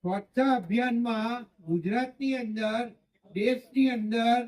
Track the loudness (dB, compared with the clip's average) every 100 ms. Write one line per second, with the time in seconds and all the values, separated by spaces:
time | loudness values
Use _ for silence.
0 | -4 -4 -4 0 2 2 0 0 0 0
1 | 0 -2 -2 -6 -10 _ -4 -2 0 -2
2 | -2 -4 -4 -2 -4 -4 -2 -2 -4 -10
3 | _ _ _ -2 0 0 -2 2 2 2
4 | -2 0 4 2